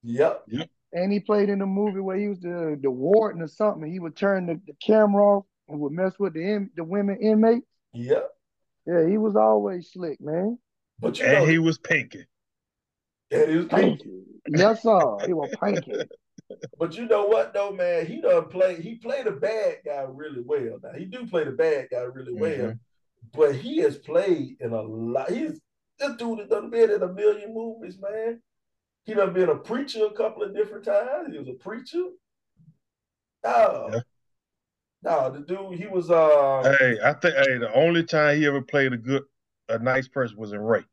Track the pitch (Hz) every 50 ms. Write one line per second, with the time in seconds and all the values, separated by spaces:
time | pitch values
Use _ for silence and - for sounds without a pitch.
0 | - 117 117 127 147 165 - - - - 110 277 165 - _ _ _ _ - 170
1 | 180 196 202 208 190 - 214 208 202 202 202 196 196 196 190 196 208 208 190 190
2 | 190 190 190 190 208 208 202 180 180 175 175 175 170 160 151 147 135 139 127 127
3 | 131 160 196 220 220 208 - 170 165 151 _ _ 214 208 208 160 156 151 175 185
4 | 175 165 151 - 190 202 196 190 180 170 160 160 - - 147 _ - - 214 220
5 | 214 208 202 202 202 202 202 196 196 _ _ _ _ _ 151 147 147 139 147 170
6 | 185 190 185 _ 202 190 160 160 165 196 214 208 202 196 _ - 170 160 185 208
7 | 202 196 196 - - 214 220 214 220 226 233 240 - _ _ _ _ _ _ 120
8 | 117 127 147 - - - - _ _ _ _ _ _ _ _ _ _ 156 175 170
9 | 160 165 202 220 214 220 196 214 214 220 220 208 202 202 190 180 160 _ _ 185
10 | 180 160 139 - - 147 156 170 190 214 240 247 _ _ _ _ _ _ _ -
11 | 110 120 117 - - - 139 147 139 151 165 165 160 165 156 - _ - 165 147
12 | 123 - - 95 - _ _ _ _ _ _ _ _ _ _ _ _ _ _ _
13 | _ _ _ _ _ _ - 156 156 - 156 165 175 - - 208 190 - - -
14 | - - - - - - - - _ - 147 156 185 214 226 220 - 226 214 185
15 | 156 127 107 101 - 190 180 160 143 - - - - 202 196 - - - 214 -
16 | - - - _ _ _ _ - _ _ - - - 117 - _ 165 170 160 226
17 | 240 226 226 208 202 202 226 - - - - 202 202 202 196 185 180 180 175 170
18 | 160 165 - - 320 - 180 170 160 - - 180 185 185 185 165 165 220 233 226
19 | - 226 269 277 254 214 196 - - - 220 220 208 180 160 - _ - 143 139
20 | 135 131 135 135 151 156 143 123 123 123 151 143 127 113 - - - - - 151
21 | 180 190 208 254 240 233 180 170 151 139 131 - 160 160 151 139 123 - - 123
22 | 123 127 127 131 131 123 120 107 156 165 151 139 - 113 113 117 _ _ _ _
23 | _ _ _ _ - 113 _ - 156 143 135 131 - 247 285 320 - - - -
24 | _ - 156 170 196 196 175 147 127 - - _ 127 113 113 110 107 110 110 113
25 | 113 113 123 131 - - 359 - 320 311 320 - _ _ _ _ _ _ _ _
26 | 277 277 233 - 233 233 226 208 208 196 214 208 - - 233 233 226 214 208 196
27 | 185 180 185 196 208 214 208 208 208 220 226 226 226 233 220 226 226 185 180 190
28 | 196 196 208 220 220 226 233 233 _ _ _ _ _ _ _ _ _ _ _ _
29 | _ - 220 202 196 185 175 185 185 165 151 - - - 220 262 285 - - 226
30 | 214 208 208 - 220 220 220 - 208 190 - 196 214 208 - - - 220 202 202
31 | 233 247 277 349 349 285 - 147 131 127 127 - _ 185 214 240 262 - - 339
32 | 370 359 359 _ _ _ _ _ _ _ _ _ _ - _ _ _ _ _ _
33 | _ _ _ _ _ _ _ _ - - - - 330 294 - - - - - 117
34 | 120 _ _ _ _ _ _ _ _ _ _ _ _ _ _ _ _ _ _ _
35 | - - 165 147 131 131 131 143 143 165 180 196 196 190 180 170 180 208 190 185
36 | 170 160 170 165 160 156 151 147 139 139 135 135 127 131 139 135 135 127 117 107
37 | 104 131 147 - - 175 147 135 139 135 127 123 117 110 107 127 156 170 170 170
38 | 165 165 - 156 151 147 147 151 151 147 139 139 127 - - 143 135 131 123 117
39 | 110 123 135 - - _ _ _ _ _ _ _ _ - 113 113 117 127 127 131
40 | 127 - _ 139 127 113 101 104 113 104 101 104 104 110 113 101 - _